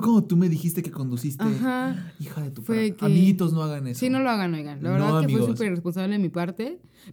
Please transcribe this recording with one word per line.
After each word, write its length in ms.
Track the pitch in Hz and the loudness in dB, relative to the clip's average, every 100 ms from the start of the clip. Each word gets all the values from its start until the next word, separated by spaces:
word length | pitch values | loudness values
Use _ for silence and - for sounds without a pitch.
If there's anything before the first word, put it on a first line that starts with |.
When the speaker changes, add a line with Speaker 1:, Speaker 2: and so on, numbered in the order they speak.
Speaker 1:
como 220 | 226 220 | 6 4
tú 120 | - 175 | 4 4
me 140 | 180 | 4
dijiste 320 | 156 165 165 | 2 0 -4
que 80 | 170 | -4
conduciste. 540 | - 131 123 147 135 | -6 -4 -4 -4 -2
Speaker 2:
Ajá. 680 | 220 - 254 254 262 185 180 - | -2 0 0 -2 -2 -4 -8 -12
Speaker 1:
Hija 220 | 147 156 | -10 -8
de 80 | 143 | -8
tu 120 | 131 | -8
Speaker 2:
Fue 240 | 107 220 214 | -4 0 0
Speaker 1:
fra-, 80 | - | 0
Speaker 2:
que 80 | 208 | 4
Speaker 1:
amiguitos, 480 | 160 190 185 175 | 6 6 4 2
no 80 | 160 | 0
hagan 240 | 156 147 131 | -2 -4 -6
eso. 140 | 120 | -4
Speaker 2:
Sí, 100 | 254 | 0
no 100 | 262 | 0
lo 80 | 262 | 0
hagan, 200 | 220 180 156 | 0 -2 -4
oigan. 260 | 147 139 | -8 -6
La 80 | 135 | -2
Speaker 1:
No, 60 | 139 | 2
Speaker 2:
verdad 240 | 147 156 | 2 2
que 60 | 147 | 2
Speaker 1:
amigos. 200 | 135 120 | 2 2
Speaker 2:
fue 80 | |
súper 140 | 117 214 | 0 -2
irresponsable 460 | 175 175 175 190 | -2 -4 -4 -2
de 60 | 208 | -2
mi 100 | 175 | -2
parte. 520 | 170 175 180 240 349 - _ - | -2 -4 -6 -8 -10 -16 _ -10